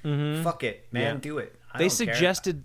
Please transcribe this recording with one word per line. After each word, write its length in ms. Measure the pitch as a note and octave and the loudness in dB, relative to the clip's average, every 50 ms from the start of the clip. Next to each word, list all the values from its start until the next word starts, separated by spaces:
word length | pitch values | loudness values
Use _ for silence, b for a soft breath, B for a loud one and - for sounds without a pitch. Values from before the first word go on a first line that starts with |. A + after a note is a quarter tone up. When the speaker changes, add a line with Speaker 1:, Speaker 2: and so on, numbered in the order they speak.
| b | b
Speaker 1:
Mm-hmm. 400 | D3+ D3 C#3+ D3 D3 D3+ D#3+ E3 | -2 0 0 2 0 0 0 0
Speaker 2:
fuck 200 | E3+ D#3 - - | -2 -2 0 -2
it, 240 | A2+ G2+ - - - | -4 -4 -4 -8 -6
man, 240 | A#2+ A#2+ A#2 A2+ A2+ | -2 0 0 0 0
Speaker 1:
Yeah. 60 | - | -2
Speaker 2:
do 160 | - D3 D3+ C#3+ | -4 -6 -6 -6
it. 160 | A2 - - - - - - | -6 -8 -10 -18 -18 -8 0
I 40 | D3 | 2
Speaker 1:
They 80 | E3 F#3 | 2 2
Speaker 2:
don't 80 | F#3 - A#3 | 4 2 0
care. 80 | F3 A#2 | 0 2
Speaker 1:
suggested 500 | A#2+ F3 F3+ F#3+ - - F#3+ E3 C#3+ | 4 4 4 4 2 0 -2 -2 -4